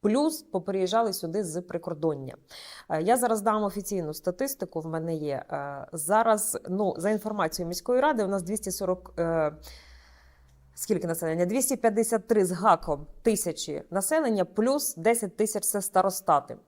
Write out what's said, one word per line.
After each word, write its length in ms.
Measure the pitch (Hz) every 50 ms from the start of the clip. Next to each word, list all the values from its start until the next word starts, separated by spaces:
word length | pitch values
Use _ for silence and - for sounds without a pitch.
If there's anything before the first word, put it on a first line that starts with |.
Плюс 420 | - 208 214 262 294 320 320 - -
поприїжджали 680 | _ - 190 165 - 196 190 185 180 190 226 233 220 190
сюди 320 | - - 165 165 208 214
з 160 | 170 156 175
прикордоння. 760 | 180 180 - 175 165 - 170 147 151 165 151 139 135 - - - _ _ - - - - - - - _
Е, 140 | - 156 160
я 140 | 185 240
зараз 240 | 254 240 240 226 214
дам 240 | 202 226 214 214 214
офіційну 500 | 202 180 202 196 - 208 190 170 151 156
статистику, 680 | - _ - 180 - 262 277 269 - - 175 - 165
в 60 | 156
мене 280 | 165 160 160 160 165 165
є. 300 | 160 151 147 139 - - _
Е, 360 | - 143 143 143 143 139 135 - -
зараз, 680 | 165 147 151 202 214 226 226 220 214 214 - - - - -
ну, 260 | 180 196 208 190 -
за 140 | - 165 202
інформацією 580 | 220 214 - 214 214 208 185 160 - - 180 165
міської 320 | 175 175 - - 247 247
ради, 240 | 269 302 302 226 214
у 40 | 190
нас 140 | 196 196 175
двісті 280 | 170 208 214 - 196
сорок, 440 | 180 - 202 185 185 185 185 - - -
е, 340 | 170 165 165 165 156 151 151 156 - - - - - - - - - - - - _ - - _ _ _ _ _ _ - _
скільки 320 | - - - 220 175 -
населення? 400 | 170 165 165 - 165 160 170 180
Двісті 300 | 175 208 262 262 - 277
п'ятдесят 500 | 226 - 233 208 208 226 220 233 220 -
три 180 | - 233 214 190
з 80 | 180 180
гаком 540 | 165 180 220 180 160 - - 151 143 151 - - - -
тисячі 600 | 233 214 190 - 175 160 - - - 147 147 147 -
населення, 540 | - 190 196 - 311 320 311 254 220 202 180
плюс 500 | - - - 220 247 269 294 285 - -
десять 400 | - 165 214 233 233 - 190 -
тисяч — 260 | - 214 214 - 208 -
це 180 | - - 208 190
старостати. 720 | - - 185 185 190 185 - - - 160 143 139 - 127 - _